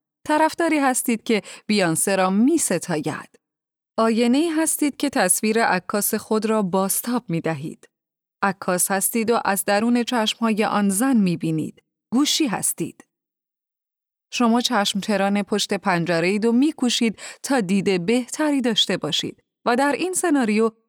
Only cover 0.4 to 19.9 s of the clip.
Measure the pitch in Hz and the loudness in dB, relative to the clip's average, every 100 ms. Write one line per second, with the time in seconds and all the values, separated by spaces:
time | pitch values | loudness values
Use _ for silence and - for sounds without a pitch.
0.4 | 311 - 330 311 269 254 - 226 - 208 | 2 0 0 2 0 0 -2 -2 0 -2
1.4 | - - - 208 175 160 - 190 185 196 | -4 -10 -2 0 2 0 0 2 2 4
2.4 | 254 330 - 175 - 156 156 - - _ | 4 2 0 -2 -2 -4 -4 -6 -12 _
3.4 | _ _ _ _ _ - 226 226 240 269 | _ _ _ _ _ -2 0 2 2 2
4.4 | 339 311 320 - 294 - 285 262 185 - | 2 0 0 0 -2 -2 -2 0 0 0
5.4 | 214 220 220 180 - 208 - 214 - 214 | 0 2 2 0 -2 -4 -2 -4 -2 -2
6.4 | 214 220 190 190 190 - 240 247 - 165 | 0 0 0 0 0 -2 -4 -4 -4 -4
7.4 | 160 156 156 - - _ _ _ _ - | -4 -6 -8 -14 -20 _ _ _ _ -4
8.4 | 196 185 - 180 - 196 - 233 220 233 | -4 -2 -2 -2 0 -2 -2 -2 0 0
9.4 | - 196 - 202 233 240 233 247 214 - | 0 -2 0 0 2 0 0 -2 -2 0
10.4 | 226 208 208 208 202 190 269 240 185 165 | 0 0 0 0 0 2 2 2 2 0
11.4 | 160 160 151 - _ _ - 240 294 - | -2 -2 -4 -10 _ _ -4 0 2 0
12.4 | 294 - - - 156 - - _ _ _ | 0 -2 -4 -4 -8 -10 -20 _ _ _
13.4 | _ _ _ _ _ _ _ _ _ - | _ _ _ _ _ _ _ _ _ 0
14.4 | 240 233 - 233 202 202 185 196 196 202 | 2 2 2 0 0 -2 0 0 2 0
15.4 | 196 208 - 202 202 175 170 165 175 208 | -2 -2 -2 -4 0 0 0 0 0 0
16.4 | 226 233 302 - 240 - 233 - - - | 2 2 2 0 -2 0 -2 -4 -14 -10
17.4 | - 269 180 202 180 185 175 247 233 - | -2 -2 0 0 0 0 0 -2 -2 -4
18.4 | 302 277 247 214 - 180 - - - - | 0 0 0 0 0 -2 -4 -4 -6 -10
19.4 | _ _ - 247 285 | _ _ -2 2 2